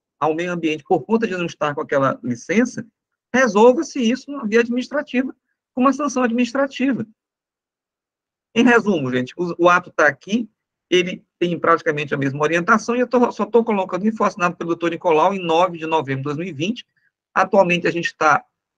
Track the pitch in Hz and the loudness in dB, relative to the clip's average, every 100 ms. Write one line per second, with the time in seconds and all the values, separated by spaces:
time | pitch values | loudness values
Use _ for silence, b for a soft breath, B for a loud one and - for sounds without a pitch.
0 | _ - 156 156 180 175 160 156 - 175 | _ -6 -4 -2 -4 -4 -4 -4 -2 -2
1 | - 226 208 180 170 - 151 147 131 143 | 0 -2 -2 -4 -6 -4 -4 -4 -2 0
2 | 135 - 123 117 - 196 254 - - _ | 0 -2 -6 -6 -2 0 0 -2 -14 _
3 | _ _ _ 247 254 196 240 254 294 285 | _ _ _ 0 2 6 6 6 0 -2
4 | 226 262 - 285 208 226 233 247 254 294 | -2 -2 -6 -8 0 0 0 -2 -4 -6
5 | 285 247 269 - _ _ _ - 269 269 | -4 -4 -4 -8 _ _ _ 0 0 2
6 | 294 254 247 233 240 269 277 - 269 185 | -2 -2 -2 0 -2 -2 -4 -2 -2 -2
7 | 156 _ _ _ _ _ _ _ _ _ | -6 _ _ _ _ _ _ _ _ _
8 | _ _ _ _ _ 226 247 233 202 170 | _ _ _ _ _ 2 6 4 4 0
9 | 127 127 127 - 175 170 170 180 - - | 0 -2 -4 -4 -4 2 4 4 0 2
10 | 147 139 190 226 220 _ _ _ - 180 | 2 0 -4 -4 -4 _ _ _ -2 0
11 | 180 - _ - 175 160 165 165 165 147 | 0 -6 _ -6 -4 0 0 0 0 -4
12 | 147 143 139 143 151 170 175 220 - 247 | -4 -4 -4 -2 0 0 2 0 0 -2
13 | 240 247 233 - 208 233 233 196 185 180 | 0 0 0 -2 0 0 2 -2 -2 -2
14 | 214 220 202 185 175 170 170 170 170 165 | -2 0 -2 -2 -4 -4 -6 -4 -4 -2
15 | 180 156 180 196 170 160 180 170 160 160 | 0 2 2 0 0 2 2 -2 -4 -2
16 | 139 135 143 147 185 139 180 247 - _ | -2 -6 -6 -6 -8 -6 -6 -6 -12 _
17 | _ _ _ - 202 196 175 175 175 165 | _ _ _ -2 2 4 4 2 0 -2
18 | 160 - 156 143 - _ _ | -4 0 2 2 -2 _ _